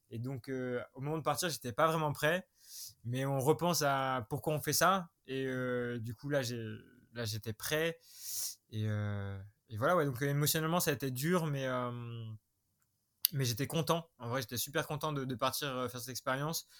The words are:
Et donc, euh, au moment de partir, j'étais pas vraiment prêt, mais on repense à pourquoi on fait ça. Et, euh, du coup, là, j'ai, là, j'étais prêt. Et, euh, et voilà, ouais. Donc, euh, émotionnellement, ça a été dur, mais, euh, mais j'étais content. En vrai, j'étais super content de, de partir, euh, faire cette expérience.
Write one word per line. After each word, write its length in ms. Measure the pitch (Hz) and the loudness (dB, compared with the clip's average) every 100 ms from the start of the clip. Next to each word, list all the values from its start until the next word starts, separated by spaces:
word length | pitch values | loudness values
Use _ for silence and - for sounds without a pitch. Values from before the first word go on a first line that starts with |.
| - | -12
Et 80 | 117 | -8
donc, 300 | 123 139 - | -6 -6 -4
euh, 300 | 131 127 123 - | -4 -2 -2 -4
au 80 | - | -8
moment 160 | 139 160 | -4 -2
de 60 | |
partir, 260 | 156 - 180 | 0 0 0
j'étais 220 | 135 127 | -2 -4
pas 160 | 117 160 | 2 4
vraiment 240 | 160 151 | 4 2
prêt, 360 | - 151 180 - _ - - - - | 2 2 2 -2 _ -18 -14 -14 -10
mais 220 | 113 127 135 | -4 -2 0
on 140 | 139 | 2
repense 420 | 131 156 170 165 | 4 4 4 4
à 460 | 143 135 131 131 113 | 4 2 2 0 -2
pourquoi 240 | 139 165 | -4 0
on 80 | 151 | 0
fait 120 | - | 2
ça. 360 | 143 165 190 170 _ - | 4 6 6 0 _ -6
Et, 220 | 135 135 | -4 -2
euh, 500 | 127 127 123 120 120 | 0 0 0 0 -2
du 160 | 113 | -4
coup, 160 | 117 143 | -6 0
là, 140 | 143 | 0
j'ai, 180 | 127 120 110 107 - - - | 2 -2 -4 -8 -12 -20 -14
là, 120 | 117 113 | -4 -2
j'étais 280 | 110 - | -2 -4
prêt. 440 | 107 - 151 165 165 - - - - - - _ | -6 0 2 2 -2 -10 -14 -8 -4 -4 -6 _
Et, 180 | 110 107 | -4 0
euh, 520 | 104 104 101 98 98 101 _ - | 0 -2 -4 -6 -8 -12 _ -10
et 80 | 107 | 0
voilà, 180 | 135 180 | 4 4
ouais. 100 | 143 | 4
Donc, 160 | 117 | 0
euh, 60 | 139 | 0
émotionnellement, 540 | 143 147 160 156 175 | 2 2 2 2 2
ça 100 | 170 | 2
a 20 | |
été 160 | 135 139 | 0 0
dur, 380 | 127 151 180 165 | -2 2 2 2
mais, 180 | 139 131 | 0 0
euh, 600 | 127 123 120 117 117 113 110 _ _ _ _ _ _ _ _ - | 0 -2 -4 -8 -8 -8 -10 _ _ _ _ _ _ _ _ -2
mais 120 | 143 127 | 0 0
j'étais 220 | 107 135 | 0 0
content. 420 | 165 151 170 165 - | 0 2 0 -2 -10
En 120 | 120 | -4
vrai, 120 | 127 | -2
j'étais 160 | 120 123 | -2 -4
super 300 | - 156 147 | -2 -2 -2
content 260 | 147 156 | -2 -2
de, 120 | 143 131 | -2 -4
de 100 | 123 | 0
partir, 340 | 131 - 143 | 0 0 -4
euh, 180 | 127 123 | -2 -4
faire 120 | 123 | -4
cette 100 | 120 | -8
expérience. 580 | 123 - 131 147 165 - | -6 -2 0 0 -2 -6